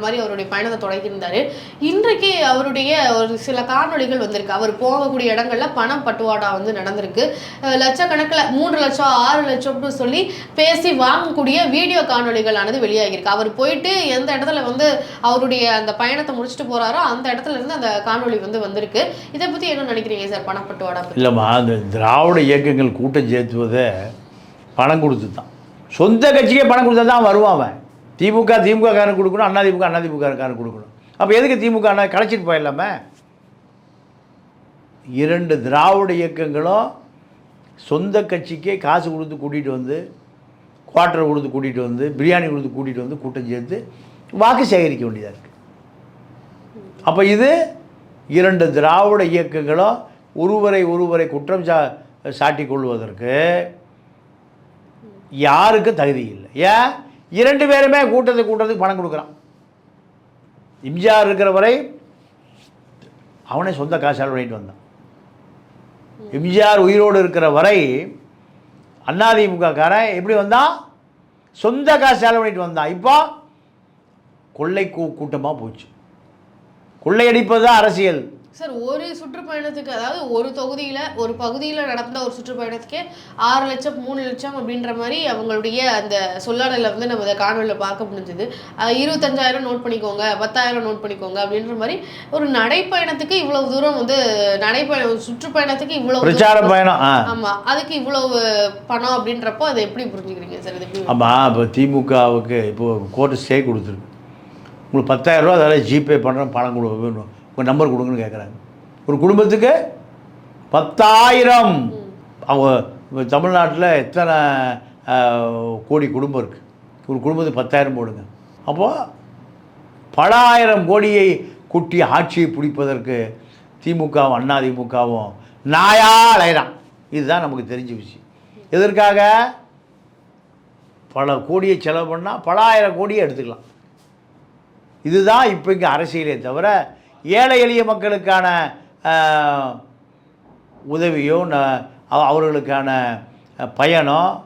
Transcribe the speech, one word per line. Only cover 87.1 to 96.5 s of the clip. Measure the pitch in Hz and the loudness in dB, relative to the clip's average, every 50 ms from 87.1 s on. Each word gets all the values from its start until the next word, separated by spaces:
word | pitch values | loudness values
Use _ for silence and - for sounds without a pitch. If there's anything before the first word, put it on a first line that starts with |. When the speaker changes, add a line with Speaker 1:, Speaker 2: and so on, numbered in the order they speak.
Speaker 1:
நம்ம | 240 220 202 | -4 -4 -4
அந்த | 202 202 196 | -4 -2 -2
காணொலியில | 202 202 220 226 220 220 196 208 196 | -2 -2 -2 -2 -2 -4 -4 -4 -6
பார்க்க | 196 196 196 220 202 | -6 -6 -8 -10 -10
முடிஞ்சது. | 202 190 185 180 170 175 214 240 - - - - - - | -12 -12 -14 -12 -10 -10 -10 -10 -12 -14 -18 -14 -8 -4
அஹ், | 220 233 240 254 | -2 -2 0 0
இருபத்தஞ்சாயிரம் | 277 302 320 294 302 277 262 269 262 254 254 269 262 | 0 -2 -2 -2 -2 -2 -2 0 0 0 -2 -2 -4
நோட்டு | 247 247 240 240 | -6 -6 -6 -6
பண்ணிக்கோங்க, | 240 233 220 214 208 202 208 214 214 208 196 | -6 -6 -6 -6 -6 -6 -4 -4 -4 -2 -2
பத்தாயிரம் | 214 214 - 254 240 247 240 240 226 | -4 -4 -2 -2 -2 -2 -2 -4 -4
நோட்டு | 220 214 202 - | -6 -6 -6 -8
பண்ணிக்கோங்க | 208 202 196 196 185 185 196 202 | -10 -10 -10 -10 -8 -6 -6 -4
அப்படின்ற | 196 208 214 226 226 240 220 220 | -4 -4 -6 -6 -6 -8 -6 -6
மாதிரி | 247 349 370 - - - - - - | -6 -6 -8 -10 -14 -18 -18 -12 -8
ஒரு | - 302 302 277 262 233 | -6 -4 -2 0 0 0
நடைப்பயணத்துக்கு | 220 240 294 359 370 359 381 349 339 320 311 277 311 302 370 370 330 | 0 2 0 0 -2 -2 -2 -2 -2 -4 -4 -6 -6 -4 -2 -2 -2
இவ்வளவு | 277 285 269 269 269 262 | -2 -2 -2 -2 -2 -2
தூரம் | 277 277 302 285 262 | -2 -2 -2 -2 -2
வந்து | 240 233 269 269 254 226 214 208 202 202 196 196 214 | -2 -2 0 0 0 0 0 0 0 0 0 0 0
நடைப்பயணம், | 220 233 262 294 277 294 262 247 233 226 | 0 0 0 0 -2 -2 -2 -2 -2 -4
ஒரு | 220 - - | -4 -6 -10
சுற்றுப்பயணத்துக்கு | 240 240 - 320 262 302 285 285 269 269 302 277 320 285 | -12 -12 -10 -6 -2 -2 -2 -2 -2 -4 -6 -6 -6 -4
இவ்வளவு | 240 247 262 254 | -2 -2 0 2
தூரம் | 254 160 | 2 4
Speaker 2:
பிரச்சார | 170 170 214 214 | 4 6 6 6